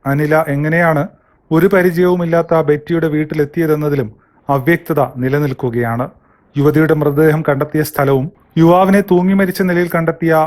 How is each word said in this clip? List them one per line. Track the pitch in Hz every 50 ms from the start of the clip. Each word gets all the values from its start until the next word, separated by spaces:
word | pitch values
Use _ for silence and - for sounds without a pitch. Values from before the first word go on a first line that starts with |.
| _
അനില | 135 143 147 151 147 156 156 160 151 139
എങ്ങനെയാണ് | 139 147 156 165 170 175 165 156 143 147 - - _ _ _ _ _ _ _
ഒരു | 160 165 175 196 196
പരിചയവുമില്ലാത്ത | 185 175 185 165 165 180 180 180 180 175 165 165 165 165 - 170 160 156 147
ബെറ്റിയുടെ | 151 143 147 - 170 165 160 160 151
വീട്ടിലെത്തിയതെന്നതിലും | 151 156 151 - 151 147 143 - 165 165 151 151 151 151 147 143 139 120 107 - _ _ _ _ _ _ -
അവ്യക്തത | 139 139 123 170 170 170 - - 160 147 131 127 - 123 127
നിലനിൽക്കുകയാണ്. | 131 135 147 151 147 127 - - 123 113 120 120 117 117 120 131 - _ _ _ _ _ _ _ _ _
യുവതിയുടെ | 143 139 151 147 156 160 151 160 151
മൃതദേഹം | 147 147 143 143 160 156 151 156 151
കണ്ടെത്തിയ | - 143 139 147 - - 151 147
സ്ഥലവും | - - - 139 135 139 135 131 175 _ _ _ _ _ 160
യുവാവിനെ | 165 165 175 180 196 190 196 202 196 -
തൂങ്ങി | 185 180 180 185 196 196
മരിച്ച | 196 180 185 - 196 180
നിലയിൽ | 175 175 175 170 175
കണ്ടെത്തിയ | 170 165 165 160 - 165 165 160 156 156